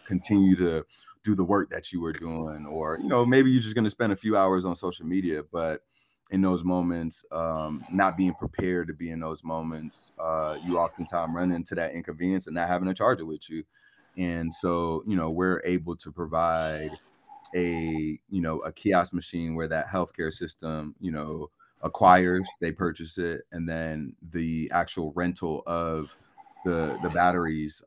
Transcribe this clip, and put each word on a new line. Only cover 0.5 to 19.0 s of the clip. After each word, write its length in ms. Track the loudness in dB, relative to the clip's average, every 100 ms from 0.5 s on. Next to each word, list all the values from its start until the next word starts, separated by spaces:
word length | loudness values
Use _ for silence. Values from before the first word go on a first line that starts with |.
| 6
to 280 | 4 0 -4 _ -20 -6
do 120 | 0 2
the 80 |
work 260 | 2 2 0
that 200 | -6 -8
you 80 | -6
were 120 | -4
doing, 520 | -6 -6 -6 -6 -8 -8
or, 340 | -4 -4 -4
you 80 | 2
know, 160 | 4 6
maybe 260 | 8 8
you're 100 | 6
just 140 | 2 2
gonna 140 | 2
spend 240 | 2 0
a 20 | 0
few 220 | 2 4
hours 260 | 6 4
on 120 | 2 -2
social 300 | -4 -6 -2
media, 380 | 0 0 -2 -4
but 300 | -4 -2 -4 -8 _ _ _ _
in 120 | 2
those 220 | 4 2
moments, 600 | 2 0 0 -2 -4 -8 -8
um, 540 | -4 -2 -2 -4 -8 -4
not 260 | 2 2 4
being 160 | 0 0
prepared 520 | -6 -4 -2 -2 -4
to 60 |
be 160 | -8 -8
in 80 | -6
those 240 | -6 -8
moments, 680 | -6 -6 -6 -8 -12 -16 -18 -8
uh, 380 | -4 -2 -2 -4
you 160 | -2 0
oftentimes 560 | 0 -2 -6 -4 -2
run 180 | 0 0
into 220 | 0 -4 -4
that 180 | -4
inconvenience 540 | -6 -10 -4 0 0 -2
and 80 | -4
not 120 | 0
having 200 | 0 -2
a 40 |
charger 320 | 0 0 0 -2
with 240 | -10 -10
you. 140 | -12 -12 _ _ _ _ -6
And 360 | -4 -2 -4
so, 500 | -2 0 0 0 -4 -2
you 80 | 0
know, 140 | 0
we're 300 | 2 2 2
able 320 | 0 -2 -2 -8
to 140 | -10
provide 880 | -10 -4 0 2 0 -2 -4 -6 -10 _ _ _ -20 -6 -2
a, 640 | 0 0 -2 -2 -4 -8 _
you 120 | -4
know, 180 | -2 -4
a 120 | -6
kiosk 420 | -4 2 4